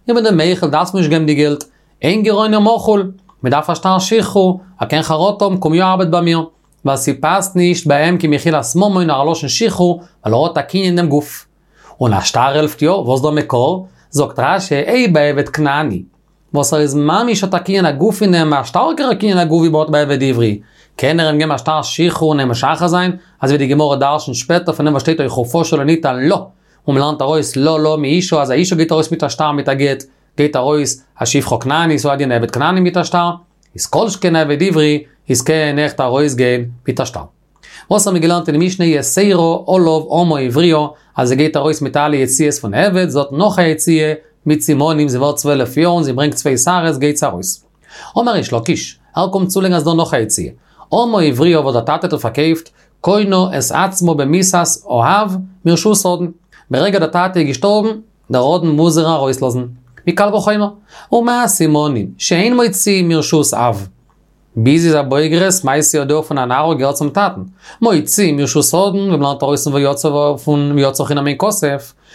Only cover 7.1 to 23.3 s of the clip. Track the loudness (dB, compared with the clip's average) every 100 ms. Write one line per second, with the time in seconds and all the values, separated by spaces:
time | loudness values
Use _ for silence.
7.1 | -2 0 0 0 0 2 2 2 2 2
8.1 | 2 0 0 0 0 0 0 2 2 0
9.1 | 0 0 -2 -2 -2 0 2 0 0 -8
10.1 | _ -2 0 0 -2 -4 -2 0 0 2
11.1 | 0 -2 -10 -20 _ _ _ -20 -2 0
12.1 | 0 0 0 2 2 0 0 0 2 0
13.1 | 0 0 0 0 0 0 0 -6 _ _
14.1 | -2 -2 -2 -2 -2 -2 -2 0 2 4
15.1 | 4 2 0 -2 -2 0 0 -2 -6 -10
16.1 | _ _ _ _ -2 0 0 0 0 0
17.1 | 0 0 -2 -2 -2 0 0 0 2 0
18.1 | 2 2 2 2 0 -2 0 0 0 -2
19.1 | 0 0 2 2 2 2 2 2 2 0
20.1 | 0 0 0 0 -2 -8 _ _ -4 0
21.1 | 2 2 0 0 -2 -2 -4 -4 -2 -2
22.1 | 0 0 0 0 0 -2 0 0 0 0
23.1 | -4 -10